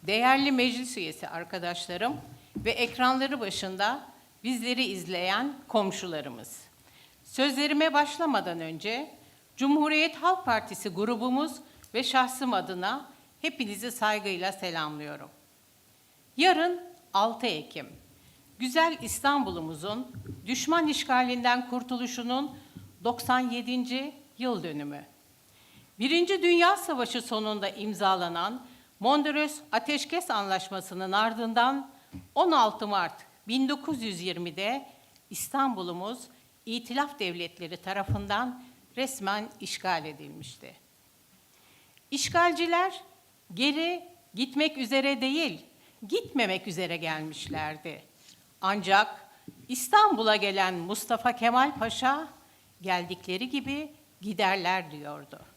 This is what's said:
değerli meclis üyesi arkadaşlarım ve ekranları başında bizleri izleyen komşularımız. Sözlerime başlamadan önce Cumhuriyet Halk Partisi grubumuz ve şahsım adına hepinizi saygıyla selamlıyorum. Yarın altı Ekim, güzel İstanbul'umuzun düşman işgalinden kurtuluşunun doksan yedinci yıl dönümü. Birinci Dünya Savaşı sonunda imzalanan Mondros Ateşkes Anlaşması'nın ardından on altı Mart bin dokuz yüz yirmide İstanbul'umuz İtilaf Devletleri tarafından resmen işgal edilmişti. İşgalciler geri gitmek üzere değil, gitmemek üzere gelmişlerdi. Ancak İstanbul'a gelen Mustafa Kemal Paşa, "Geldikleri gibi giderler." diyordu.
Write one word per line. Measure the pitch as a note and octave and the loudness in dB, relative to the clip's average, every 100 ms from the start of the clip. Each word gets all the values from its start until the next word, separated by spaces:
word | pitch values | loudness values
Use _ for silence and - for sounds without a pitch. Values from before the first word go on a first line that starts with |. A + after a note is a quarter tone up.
değerli | D#3 G#3+ B3 C4+ C#4 | 0 2 6 6 4
meclis | C4 B3 A#3 B3+ - | 4 2 0 -6 -6
üyesi | D#3+ D#3 - | -8 -8 -8
arkadaşlarım | E3 E3+ F#3 F3 F3 - F3 A#3 D4+ - - - - | -8 -8 -6 -6 -6 -6 -2 -2 -4 -10 -20 -14 -4
ve | G#3+ | -2
ekranları | - A#3+ A#3+ B3+ C4 C4+ C4+ | 0 -2 2 2 2 0 -2
başında | G#3 - F#3+ F#3+ G#3 C#4 - - _ _ | -4 -4 -6 0 0 0 -8 -20 _ _
bizleri | A3+ B3 A#3 B3 | -4 -2 -2 0
izleyen | A#3+ F#3+ E3+ F3+ F3+ G3+ C#4 C#4 - | -2 -4 -4 -2 0 0 -2 -6 0
komşularımız. | A3+ G3 F#3+ F#3 D#3 C#3 A#2 A2+ - - _ - - - _ | 2 2 -2 -6 -6 -8 -12 -14 -18 -20 _ -20 -20 -20 _
Sözlerime | - - C#4 C4 D4 D4 D#4+ | -10 0 2 2 2 4 4
başlamadan | C#4+ D4 - E4 A3+ F#3 E3+ | 4 2 0 2 2 0 -6
önce | D#3+ D#3+ G3+ A#3+ D#4 - - _ _ - | -6 -6 -4 -4 -6 -14 -20 _ _ -2
Cumhuriyet | C4+ D4+ D4+ D#4 D#4+ D#4+ | 4 6 6 4 2 2
Halk | E4+ F#4 F4+ | 2 2 2
Partisi | A3 - F#3 G#3 | 0 0 -8 -6
grubumuz | E3+ G#3+ A#3 B3 B3+ D#4 - - - - | -2 -2 0 0 0 0 -6 -16 -20 -6
ve | A3+ | -4
şahsım | B3+ C4 B3+ B3+ C4 | 2 2 2 0 0
adına | G3+ F3+ F3+ F#3+ C4 C#4+ - _ _ | 0 -2 -4 -2 -4 -8 -20 _ _
hepinizi | D#4+ E4 A3 G3+ A#3+ | -8 -4 -8 -6 -8
saygıyla | B3 G#3+ G#3+ G3 F3+ F#3 | -2 0 0 -2 -2 -4
selamlıyorum. | F#3+ F#3 E3 D3+ D3+ D3 D3 - - _ _ _ _ _ _ _ _ _ - | -4 -6 -4 -4 -6 -10 -12 -16 -20 _ _ _ _ _ _ _ _ _ 2
Yarın | F4 E4 E4+ F4+ - - _ | 4 6 2 0 -8 -20 _
altı | G3 A3 A3+ A#3+ | 2 2 0 -2
Ekim, | D#3 D3 E3 - - - - - _ _ - | -2 -6 -12 -14 -18 -20 -20 -20 _ _ -8
güzel | B3+ C#4 E4 D#4+ | -2 2 2 0
İstanbul'umuzun | A#3 - C#4 C#4+ G#3+ F3 D#3+ D#3 F3+ A3 C4 - - - G3 | -8 -2 2 2 0 -4 -6 -8 -6 -6 -8 -12 -14 -14 -6
düşman | B3+ - E4 D#4 | -4 2 2 4
işgalinden | C#4+ - B3+ B3+ B3 A#3+ B3 B3 | 0 2 4 4 2 2 2 0
kurtuluşunun | B3 B3 B3 A#3+ - A#3+ B3+ C#4+ - - - - - | -6 -4 -6 -4 -6 -2 -2 -4 -10 -18 -20 -20 -4
doksan | A3 A#3+ - B3+ | -4 -2 2 2
yedinci | B3+ A#3+ A#3+ B3+ B3 B3+ C#4+ - - - | 2 -4 -2 -2 -2 -4 -4 -12 -20 -6
yıl | B3+ G#3+ | -2 -2
dönümü. | E3 D3 D3 C#3+ - _ _ _ _ _ - - - - | -4 -6 -8 -10 -16 _ _ _ _ _ -20 -20 -20 -2
Birinci | B3 E4+ F4 F#4+ | 4 4 4 4
Dünya | F4 E4+ F4 G4+ | 6 8 8 6
Savaşı | - C#4 A3+ B3 | 0 -2 0 -2
sonunda | A#3+ A3 G#3+ G#3 G3 | -4 -2 -2 -2 -4
imzalanan | - G#3 F#3 F#3+ F#3 F3 E3+ F#3 B3+ - - - _ | -4 -6 0 2 4 0 -2 -4 -4 -14 -20 -20 _
Mondros | G#3+ D4 D4 D4 D4+ D4 - | 4 4 4 0 -2 -4 -2
Ateşkes | - - D4 C#4+ E4 - | -2 0 -2 -2 -4 -2
Anlaşması'nın | A3 G3 F#3+ F#3 F#3+ F#3 F3+ F#3+ | -2 0 -2 -2 -8 -8 -6 0
ardından | G3 A3+ A3+ A3+ A3+ A#3+ C#4 C4+ - _ - - - | 2 2 0 0 4 4 2 -6 -18 _ -18 -6 2
on | F4+ | 4
altı | D4+ A3 G#3 G#3 | 6 4 2 -2
Mart | G3+ E3 - - _ - | 0 0 -4 -20 _ -4
bin | B3 C4 | 0 2
dokuz | C#4+ C#4 C#4+ | 0 -2 -4
yüz | A3+ F3 | -4 -4
yirmide | F3+ F3 F3 D#3 G3+ C4+ C4+ - _ _ _ | -4 -4 -6 -4 -2 -4 -8 -20 _ _ _
İstanbul'umuz | F#3+ - C#4 C4+ G#3 F3+ F3 G3 B3 - - _ _ - | -10 -6 0 0 0 -6 -6 -6 -10 -14 -20 _ _ -8
İtilaf | A#3 A#3 B3 D4 C#4+ | -8 -4 -2 -2 -2
Devletleri | F#3+ F3 E3+ - E3+ E3+ | -4 -4 -8 -10 -12 -10
tarafından | - G3 G3 G3+ G3+ G3+ B3 B3 - - _ - | -6 -4 -2 -2 0 -2 -2 -6 -16 -20 _ -6
resmen | C4 - G3 G#3 A3 - | -6 -4 -4 -4 -6 -10
işgal | F#3+ - F#3+ E3 D#3 | -10 -6 -2 -2 -4
edilmişti. | D3 D3 D#3 D3 - - - _ _ _ _ _ _ _ _ _ _ _ _ _ | -12 -16 -16 -16 -16 -20 -20 _ _ _ _ _ _ _ _ _ _ _ _ _
İşgalciler | C#4 - E4+ F4 D4+ E4+ E4+ F#4 F#4 - _ _ _ _ | -4 0 4 4 4 2 2 0 -4 -18 _ _ _ _
geri | F3 C4+ D4 E4 F4 - - _ | 0 0 2 -2 -4 -8 -20 _
gitmek | G3 C4 C4 D#4 D4+ | -6 -4 2 0 0
üzere | A#3 C4+ C4+ C4+ | -2 0 2 0
değil, | C4 D4 D#4 D#3+ - _ _ _ G3+ | 0 0 -2 -4 -14 _ _ _ -4
gitmemek | F#4+ - C4+ G#3+ F#3 - | -4 -2 0 0 0 -4
üzere | E3 F3 E3+ | -6 -4 -4
gelmişlerdi. | E3 D#3 D#3 D3+ - D#3+ D#3 D#3 E3 D3 - _ - - _ _ | -4 -4 -6 -10 -8 -6 -6 -8 -12 -14 -18 _ -20 -20 _ _
Ancak | F#3+ G#3 F3+ G3 A3 - - - - - - | -2 0 6 6 6 -2 -18 -20 -20 -20 -10
İstanbul'a | B3 - G#4 G#4 A#3 A3 G#3+ | -6 6 8 8 6 4 4
gelen | G3 G3 F#3 | 4 2 2
Mustafa | F3+ E3+ G#3+ - A#3 B3 A#3+ | 0 -4 -6 -2 2 2 2
Kemal | A3+ B3 C#4 C4+ | 4 6 4 2
Paşa, | A3+ - B3+ C#4+ D#4+ - _ _ _ _ | -4 0 0 0 -4 -16 _ _ _ _
"Geldikleri | F3+ F3+ F3 F3+ - F#3 B3+ | -2 -2 -2 -8 -6 -4 -2
gibi | C#4 C4 C#4+ D4+ - _ _ | -4 -4 -6 -8 -14 _ _
giderler." | G3+ F#3+ G3 G3 F3 F#3 E3 | -8 2 2 2 2 0 -2
diyordu. | D3 D3 D3 C#3+ - - | -12 -12 -12 -14 -18 -20